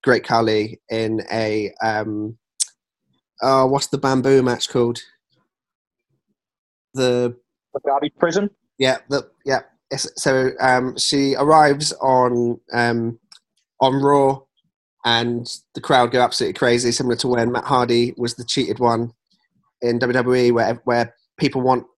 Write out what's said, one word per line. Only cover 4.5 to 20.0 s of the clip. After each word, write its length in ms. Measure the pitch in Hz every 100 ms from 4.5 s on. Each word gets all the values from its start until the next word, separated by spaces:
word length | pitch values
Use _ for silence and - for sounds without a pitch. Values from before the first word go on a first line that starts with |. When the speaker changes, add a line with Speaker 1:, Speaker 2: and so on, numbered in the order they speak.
| 120 -
Speaker 1:
called? 300 | 123 120 120 - _ _ _ _ _ _ _ _ _ _ _ _ _ _ _ _ _ _
The 420 | 131 127 123 120 123 _ _ _ 139 -
Speaker 2:
Garden 240 | 139 147 _
Prison? 320 | 170 185 202 _ _ _
Speaker 1:
Yeah, 200 | 131 127 _
the, 220 | 139 - _
yeah. 160 | 135 131 - _ _
It's, 200 | 139 - -
so, 300 | 143 131 131 123
um, 380 | 131 127 127 123
she 400 | - 143 139 127
arrives 560 | 143 156 151 143 151 -
on, 600 | 135 131 123 120 120 120 _
um, 480 | 120 120 117 117 117 _ - _ _ _ _
on 140 | 131 135
Raw, 380 | 139 143 135 135 _ _ _ _ _ _
and 480 | 120 117 120 120 120 - _
the 60 | -
crowd 300 | - 135 120
go 100 | 127
absolutely 320 | 123 - 107 -
crazy, 340 | 127 120 120
similar 240 | 120 123 117
to 120 | 131
when 240 | 123 117
Matt 120 | 123
Hardy 480 | - 131 120 120 120 -
was 160 | 120
the 100 | 117
cheated 340 | 120 - 120 110
one 340 | 120 117 117 _ _ _ _ _ _ _
in 180 | 120
W 140 | 117